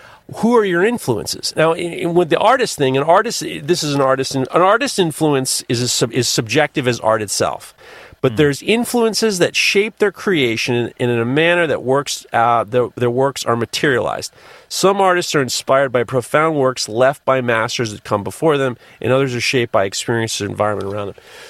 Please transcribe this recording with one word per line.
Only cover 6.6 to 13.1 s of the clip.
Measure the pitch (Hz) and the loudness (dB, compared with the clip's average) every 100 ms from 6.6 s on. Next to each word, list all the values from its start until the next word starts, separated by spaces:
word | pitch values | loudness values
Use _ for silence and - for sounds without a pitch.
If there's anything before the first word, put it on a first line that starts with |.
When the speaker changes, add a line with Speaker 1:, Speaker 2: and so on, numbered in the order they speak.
| 151 - 123 | 0 0 -2
Speaker 1:
as | 117 | 0
art | 110 110 | 2 0
itself. | 104 - 92 60 - - - - - - | 0 -2 -2 -4 -12 -20 -20 -20 -20 -4
But | 135 | -2
Speaker 2:
Hmm. | 110 | 2
Speaker 1:
there's | 147 139 | 0 0
influences | - 226 240 240 226 202 220 185 | -2 0 0 0 0 0 -2 0
that | 147 - | 0 0
shape | - 202 214 - | 0 2 0 0
their | 208 | -2
creation | - - 170 123 110 - 120 117 - | 0 -2 2 2 0 0 0 -2 -2
in, | 123 | 0
in | 120 | 0
a | |
manner | 117 139 165 175 165 | 0 2 2 2 0
that | 110 | -2
works, | 120 135 143 - - | 0 0 -2 -8 -4
uh, | 117 117 117 | 2 2 2
their, | 101 123 113 | 0 0 -2
their | - 120 | -2 -2